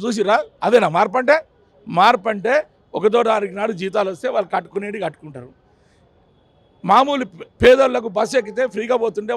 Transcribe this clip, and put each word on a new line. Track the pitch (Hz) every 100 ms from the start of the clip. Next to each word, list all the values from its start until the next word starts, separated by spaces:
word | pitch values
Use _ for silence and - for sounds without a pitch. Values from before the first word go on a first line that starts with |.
| 214
చూసిరా? | 220 190 220 302 _ 185
అదేనా | 233 185 160
మార్పు | 208 233
అంటే? | 254 311 311 _ _ _ -
మార్పు | 170 202 247 226
అంటే | 208 202 285 - _ _ -
ఒకటో | 202 233 240
తారీఖు | 220 202 190
నాడు | 220 196
జీతాలు | 196 175 196
వస్తే | 185 254 233
వాళ్ళు | 185
కట్టుకునేది | 190 170 202 208 214 175
కట్టుకుంటారు. | 147 156 131 95 82 _ _ _ _ _ _ _ _ _ _ _ _ 175
మామూలు | 208 277 285 226 170
పే-, | - _
పేదోళ్లకు | 240 262 269 247 226 196
బస్సు | 214 262
ఎక్కితే | 208 202 254 202
ఫ్రీగా | 226 247
పోతుంటే | 226 196 214